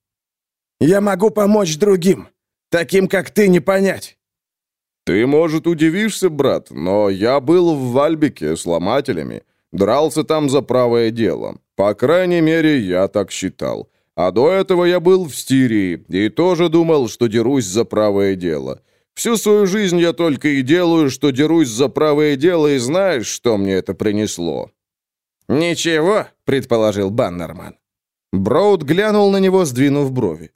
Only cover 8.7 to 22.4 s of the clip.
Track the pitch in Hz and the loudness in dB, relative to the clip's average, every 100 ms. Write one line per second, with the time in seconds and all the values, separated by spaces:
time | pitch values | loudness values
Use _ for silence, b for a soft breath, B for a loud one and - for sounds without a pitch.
8.7 | 82 90 131 135 90 67 55 - _ _ | -2 0 -2 -2 -6 -8 -12 -16 _ _
9.7 | - 98 131 156 143 131 156 147 135 117 | -2 0 2 0 -2 -2 -2 0 -2 0
10.7 | 123 123 117 113 117 104 64 52 - _ | 0 2 2 0 0 -2 -2 -8 -14 _
11.7 | - 98 101 127 175 185 175 156 165 156 | -2 -2 0 2 2 2 2 2 2 2
12.7 | 147 95 90 98 104 95 - 95 - 67 | 0 0 -2 0 -2 -4 -6 -8 -6 -8
13.7 | 53 - _ _ - 90 92 147 190 190 | -8 -12 _ _ -2 0 2 2 2 0
14.7 | 180 175 180 170 190 170 - - 131 127 | 2 2 2 4 2 0 -10 -2 2 2
15.7 | 110 92 82 - 87 107 - 175 170 175 | 0 -2 -4 -6 -2 -2 0 0 2 2
16.7 | 165 165 156 117 - 120 110 113 139 98 | 2 2 2 0 -2 -2 0 0 0 -2
17.7 | 98 110 107 107 101 101 95 87 76 65 | -2 -2 0 0 2 0 -2 -4 -6 -8
18.7 | 65 _ _ _ - 220 226 214 208 196 | -12 _ _ _ -8 -4 -2 2 2 2
19.7 | 208 196 175 170 165 170 131 151 139 127 | 0 0 0 0 0 -2 0 -2 -2 0
20.7 | 175 175 165 147 131 147 123 151 165 139 | 2 2 2 2 0 -2 0 2 2 0
21.7 | 107 135 139 151 151 151 139 | 0 -2 0 0 2 0 2